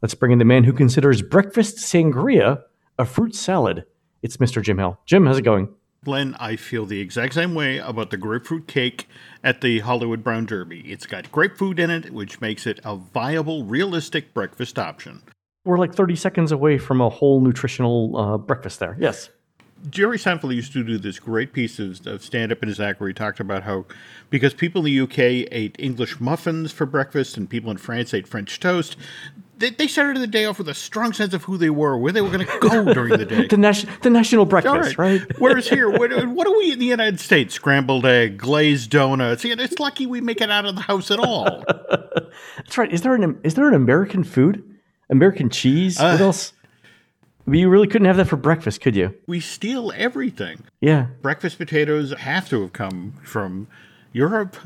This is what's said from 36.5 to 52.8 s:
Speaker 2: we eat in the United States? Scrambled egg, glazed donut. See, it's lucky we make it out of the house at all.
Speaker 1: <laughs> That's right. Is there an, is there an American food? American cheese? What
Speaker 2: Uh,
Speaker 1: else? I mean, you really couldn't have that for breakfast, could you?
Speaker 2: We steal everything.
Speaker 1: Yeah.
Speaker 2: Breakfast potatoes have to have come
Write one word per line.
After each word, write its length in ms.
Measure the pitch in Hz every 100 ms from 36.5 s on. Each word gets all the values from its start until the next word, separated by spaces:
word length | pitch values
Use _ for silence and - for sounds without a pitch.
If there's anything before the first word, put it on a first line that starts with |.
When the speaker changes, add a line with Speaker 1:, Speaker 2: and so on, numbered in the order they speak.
| 440
Speaker 2:
we 80 |
eat 80 | 370
in 40 | 254
the 80 | 247
United 340 | 233 220 185
States? 320 | - 170 113
Scrambled 540 | - 147 139 131 131 127
egg, 320 | 123 117 98
glazed 520 | 117 151 151 143 113
donut. 500 | 147 135 135 123 117
See, 100 | 240
it's 280 | 233 262 -
lucky 280 | 285 277 262
we 160 | 247
make 180 | 233 202
it 100 | 220
out 140 | 208
of 120 | 202 190
the 60 |
house 280 | 202 196 -
at 80 | 208
all. 440 | 247 196 - - -
Speaker 1:
<laughs> 880 | 151 - - - 160 - - - -
That's 220 | - -
right. 120 | 226
Is 120 | 170
there 120 | 254
an, 240 | 254 175 -
is 80 | 156
there 160 | 160 294
an 60 |
American 500 | 175 120 147 196 185
food? 400 | - 127 147 202 - - _ _ -
American 400 | 135 185 196 127
cheese? 480 | - 127 147 185 170
What 240 | 160 165
Speaker 2:
Uh, 20 |
Speaker 1:
else? 300 | 196 165 - - _ _ _ _ _ _ _ _ -
I 40 |
mean, 100 | 151
you 80 | 180
really 180 | 190 208
couldn't 200 | 226 190
have 100 | 185
that 80 |
for 120 | 180 147
breakfast, 440 | 135 160 110 -
could 160 | 135 98
you? 180 | 90 - -
Speaker 2:
We 120 | 175
steal 540 | - - 208 262 220
everything. 720 | - 233 269 254 - 90 82 - _
Speaker 1:
Yeah. 280 | 143 151 123 -
Speaker 2:
Breakfast 380 | 139 147 180 -
potatoes 520 | 160 156 151 151 139
have 340 | 139 135 170 185
to 140 | 117
have 100 | 92
come 400 | -